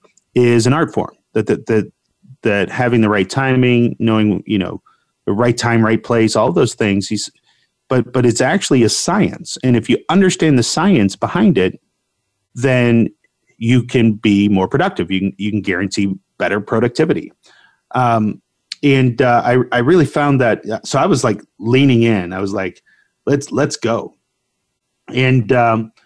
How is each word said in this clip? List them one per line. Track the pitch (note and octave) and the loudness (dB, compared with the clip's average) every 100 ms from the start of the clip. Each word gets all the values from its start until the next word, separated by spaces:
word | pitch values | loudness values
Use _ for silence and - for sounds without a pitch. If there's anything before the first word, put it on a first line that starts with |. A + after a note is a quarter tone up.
| _ _ _ | _ _ _
is | B2 A#2+ A#2+ A#2 | 0 2 2 2
an | |
art | D3 D#3+ | 0 -2
form, | - - - _ | -4 -8 -10 _
that, | A2 G#2 | -6 -4
that, | - - | -4 -2
that, | A2 - _ _ _ _ - | -2 -2 _ _ _ _ -8
that | A#2 G2+ F#2 | -4 -2 -4
having | - B2 A#2 | -2 0 2
the | G#2+ | 2
right | G#2 F#2+ | 0 -2
timing, | C3+ C3+ B2+ B2+ A#2+ A#2+ - | -2 0 2 2 2 0 0
knowing, | A2+ A2+ G#2+ F#2 - | 0 2 0 -2 -2
you | G#2 | -4
know, | F2+ F2 _ _ _ _ - | -4 -8 _ _ _ _ -6
the | |
right | G2+ A#2+ A#2+ | 0 0 0
time, | A#2 A#2 | 0 0
right | A2 A2 | 2 0
place, | - A#2 A2+ A2 | 0 0 2 2
all | A#2+ | 0
those | F3 B2 - | 2 -2 0
things, | A2 G2+ G2 | -2 -2 -4
he's, | G#2+ - _ _ _ _ _ - | -8 -8 _ _ _ _ _ -4
but, | C3 A2+ | -2 0
but | C3 | 0
it's | B2 A2+ | 0 2
actually | B2+ F#3+ - C3+ | 0 -2 0 2
a | A2 | 2
science. | - - G3 F3 - - - | 0 -2 0 -2 -4 -14 -6
And | C3 A#2+ | 0 0
if | A#2 | 0
you | A#2+ - | -4 0
understand | F3 F#3+ F3+ D#3+ C3 | 2 2 2 2 2
the | |
science | A#2 - F#3 E3 G2 - | 0 0 2 4 2 -2
behind | A#2 F3+ G#3 A2+ | -4 0 2 2
it, | F#2 - _ _ _ _ _ _ _ | 0 -4 _ _ _ _ _ _ _
then | - C3 B2+ A#2+ A#2 G#2+ _ _ _ _ - | -4 0 2 2 2 0 _ _ _ _ -8
you | A2+ B2+ | 0 0
can | B2 C3 A2+ | 2 2 2
be | G#2 A2 G2+ G2+ | 2 2 2 2
more | F#2+ F#2 | 2 0
productive. | C#3 - - G2 | 0 -2 -4 -6
You | F#2+ | -4
can, | G2 - | -4 -6
you | G#2 | -6
can | G2+ | -4
guarantee | F#2 F2+ F#2+ - G2 F#2+ _ - | -4 -4 -4 -4 -4 -4 _ -6
better | F2 G2+ | -4 -4
productivity. | G#2 A2+ A#2+ - E3 - - _ _ _ _ _ _ B2 | -2 -2 -2 0 -2 -2 -6 _ _ _ _ _ _ -2
Um, | B2 A2+ G#2+ - _ _ - - | 0 0 -2 -6 _ _ -20 -4
and, | C#3+ C3+ B2+ A2+ | 0 2 2 2
uh, | B2+ A#2+ | 2 2
I, | A2+ B2 B2 | 2 0 0
I | B2 | -2
really | A#2+ F3+ C3+ | 2 2 2
found | D#3 D3 C3+ | 0 0 2
that, | A#2+ G#2 - | 2 0 -4
uh, | G#2+ | -10
so | - C3+ | -4 -2
I | F3 | 0
was, | G#3 | 0
like, | A#2+ G2 - - | 0 -4 -8 -12
leaning | A2+ B2+ C#3 A#2+ | -4 2 4 4
in. | A#2 G#2+ F2 | 2 0 -4
I | F#2+ | -6
was | G2 | -6
like, | G2+ F#2+ - _ _ _ _ - | -6 -8 -10 _ _ _ _ -4
"Let's, | C#3+ - | -4 -2
let's | - D3+ - | -4 -4 -4
go." | A2+ A2+ - _ _ _ _ _ _ _ _ _ - | -4 -4 -6 _ _ _ _ _ _ _ _ _ -10
And, | B2+ C3 C3 G#2 | -2 0 0 2
um, | B2+ A#2 A2+ A2+ _ | 2 2 0 -4 _